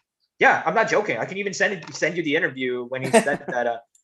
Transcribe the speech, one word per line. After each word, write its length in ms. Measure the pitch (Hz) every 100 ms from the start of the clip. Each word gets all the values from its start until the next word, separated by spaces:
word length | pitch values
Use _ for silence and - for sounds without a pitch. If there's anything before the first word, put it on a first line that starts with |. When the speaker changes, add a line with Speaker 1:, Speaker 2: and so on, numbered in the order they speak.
| _ _ _ -
Speaker 1:
Yeah, 220 | 233 - -
I'm 100 | 202
not 140 | -
joking. 280 | 151 - 117
I 80 | 131
can 120 | 185
even 160 | 196
send 200 | 185 196
it, 220 | 190 156 135
send 220 | 156 175
you 60 |
the 120 | 160 151
interview 480 | 175 131 127 123
when 180 | 120 127
he 80 | 131
said 340 | 220 139 147 -
Speaker 2:
<laughs> 20 |
Speaker 1:
that. 180 | 127 120
Uh, 140 | 113 - _